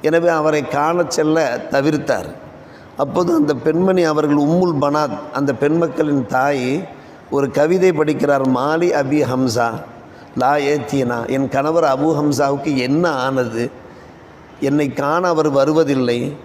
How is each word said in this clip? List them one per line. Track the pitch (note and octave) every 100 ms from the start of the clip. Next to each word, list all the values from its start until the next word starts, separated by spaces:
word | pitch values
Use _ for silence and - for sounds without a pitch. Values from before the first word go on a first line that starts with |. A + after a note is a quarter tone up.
எனவே | D3+ E3+ F3
அவரை | D#3+ D#3 D3+ C3
காணச் | C#3+ D#3 F3 E3
செல்ல | - D#3 D#3+ C#3+ A#2+ -
தவிர்த்தார். | C#3 C#3+ D3+ D3 A2 - - - - - - - -
அப்போது | C3+ F3 F3
அந்த | E3+ D3
பெண்மணி, | C3 D#3 D#3+ F#3+ F#3
அவர்கள் | E3 D#3 D3+ D3
உம்முல் | D3 F3 F3+ D3
பனாத், | C#3+ D3 D3 A2+ -
அந்த | C3+ C#3+
பெண்மக்களின் | B2+ D3 E3 E3 - D3+ C#3+ A#2+
தாய், | B2+ C#3 C#3+ B2+ D3+ E3+ - - - -
ஒரு | C#3 C#3
கவிதை | C#3 D3+ F3+ F#3
படிக்கிறார். | D#3 D3+ D3 C#3+ C#3 C3
"மாலி | B2 C#3 E3 F3
அபி | D3 C3+ D3+ B2
ஹம்சா | B2+ C3 A2+ A#2 A2 - - - - - -
லா | B2+ D3
ஏத்தீனா", | C#3 D3 B2 C#3 A#2+ A#2+ A#2
என் | C3+ C3+
கணவர் | C#3 D3 E3
அபு | D#3 C3+ D3+
ஹம்சாவுக்கு | D3 D3 C3+ C#3 C#3 D3+ C3+
என்ன | B2+ D3+ F3
ஆனது? | C#3 C3 C3 A#2+ A2+ A#2+ - - - - - - - - -
என்னை | C#3 D3 C#3+
காண | B2 C#3+ E3 F3+
அவர் | D#3+ D#3
வருவதில்லை. | C#3 C#3 D#3 C#3+ C3 B2 A#2+ C3+ C#3+